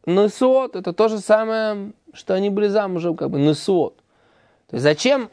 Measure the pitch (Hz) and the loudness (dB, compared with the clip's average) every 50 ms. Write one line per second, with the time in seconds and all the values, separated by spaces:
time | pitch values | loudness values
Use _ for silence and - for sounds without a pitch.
0 | _ 165 175 196 208 208 - - 254 254 262 262 262 - - 185 185 185 170 - | _ 0 2 2 2 2 0 0 2 2 2 2 0 -2 -8 -8 -8 -6 0 0
1 | 214 220 220 208 185 - 214 214 220 220 220 220 220 214 214 202 196 214 - _ | 0 2 0 -2 2 2 2 2 2 -2 -2 -2 -2 -4 -4 -6 -8 -12 -16 _
2 | _ - _ - - - 190 190 196 208 196 208 208 208 196 214 202 190 180 165 | _ -20 _ -14 -6 -4 -2 0 0 0 0 0 0 2 2 0 0 0 -4 -4
3 | 170 175 160 - 151 127 - 139 139 151 151 151 - - 190 170 139 - - _ | -2 -4 -4 -4 -4 -4 0 2 2 2 2 0 0 0 0 2 0 -2 -4 _
4 | _ _ _ _ _ _ _ _ _ _ _ _ _ _ - 120 135 147 156 - | _ _ _ _ _ _ _ _ _ _ _ _ _ _ -6 0 2 2 2 2
5 | - 254 285 269 226 - | 2 2 2 0 -2 -6